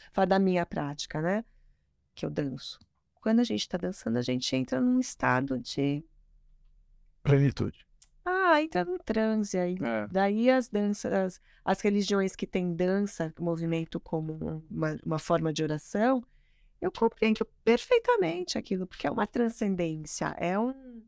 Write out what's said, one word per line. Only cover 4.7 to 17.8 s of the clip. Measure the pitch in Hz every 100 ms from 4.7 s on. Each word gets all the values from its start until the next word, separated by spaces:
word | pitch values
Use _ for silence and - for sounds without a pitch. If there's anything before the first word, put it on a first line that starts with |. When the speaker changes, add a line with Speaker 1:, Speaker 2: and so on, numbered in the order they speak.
| 262
Speaker 1:
num | 247 254
estado | 254 - - 127 269 -
de | - - 143 147 - _ _ _ _ _ _ _ _ _ _ _
Speaker 2:
Plenitude. | - 139 139 - 101 - _ _ - _ 349
Speaker 1:
Ah, | 370 370 302
entra | 320 240 349
num | 359
transe | - 220 220 220 208 185
aí. | 180 185
Speaker 2:
É. | 233 220 208
Speaker 1:
Daí | 185 202 214 240
as | 262 247
danças, | 208 208 208 -
as, | 196 190 - _ _
as | - 196
religiões | 208 202 196 202 190 -
que | -
têm | 190 180 170
dança, | 180 196 202 - 160 -
movimento | 170 165 165 165 160 -
como | - 160 156
um, | 156 160 156 160
uma, | 160 156 151 165
uma | 156
forma | - 170 160
de | 151
oração, | 156 151 - 202 233 262 - _ _ _ _ -
eu | 185
compreendo | - 226 - 226 220 220 _
perfeitamente | - 240